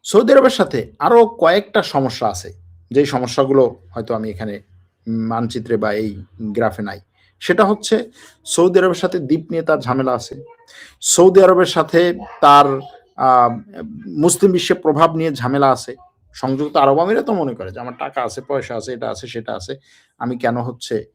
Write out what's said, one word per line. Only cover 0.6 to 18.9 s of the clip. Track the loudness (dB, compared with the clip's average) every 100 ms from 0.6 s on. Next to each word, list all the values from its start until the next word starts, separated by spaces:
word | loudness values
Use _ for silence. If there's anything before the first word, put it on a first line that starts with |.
| -2 -2 -8 _
আরো | 4 4 4
কয়েকটা | 4 2 2 0 -4
সমস্যা | 0 -2 -2 -2 -4
আছে, | -4 -14 -20 -20 -20 _
যেই | 0 2
সমস্যাগুলো | -2 -2 -2 2 4 2 -2 _
হয়তো | -12 -6
আমি | -6 -6
এখানে | -8 -10 -10 _ _ _ _ -8
মানচিত্রে | -6 -4 -4 -4 -8 -4 -4
বা | -2
এই | -4 -6 -10 -18 -12
গ্রাফে | -8 -2 -2 -4
নাই। | -10 -12 _ _ _ _
সেটা | -2 2
হচ্ছে | 2 0 -2 -2 -2 _ -20 _
সৌদি | -6 0 4 4
আরবের | 2
সাথে | 0 -4 -4
দ্বীপ | -4 -4 -2
নিয়ে | -6
তার | -2 -2
ঝামেলা | -2 -2 -2
আছে, | -4 -8 -16 -18 -20 _ -20 -20 _
সৌদি | -2 6 6 8
আরবের | 6 6 2
সাথে | 0 0 2 2 -2 -12 2
তার, | 6 8 6 0 -8 -20 _ -2
আহ, | 2 4 2 -2 -14 -16 -16 -16 -10
মুসলিম | 0 0 2 2
বিশ্বে | 2 -2
প্রভাব | -2 0 2 2 2
নিয়ে | -4
ঝামেলা | -4 -4 2 2
আছে। | 0 -6 -18 _ _ _
সংযুক্ত | -10 -6 -4 -2 2
আরব | 2 2
আমিরাতও | 0 -2 -2
মনে | -4 -4
করে | -8 -14
যে | -14
আমার | -14 -12
টাকা | -10 -6
আছে, | -6 -8
পয়সা | -6 -8 -6 -10
আছে, | -10